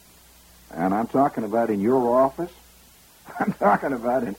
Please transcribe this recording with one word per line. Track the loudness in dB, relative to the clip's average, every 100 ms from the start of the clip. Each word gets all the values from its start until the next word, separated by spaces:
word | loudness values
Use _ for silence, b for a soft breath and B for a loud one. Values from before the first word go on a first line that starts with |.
| _ _ _ _ _ -20 -16
And | -4 -2
I'm | -2 -2
talking | 0 0 0
about | -4 0 0
in | 0
your | 2 2 2 4
office. | 2 0 -10 -10 -20 _ -20
<laughs> | _ _ _ -16 -8
I'm | -6
talking | 0 2 2 0
about | -4 -2 -2
in | -2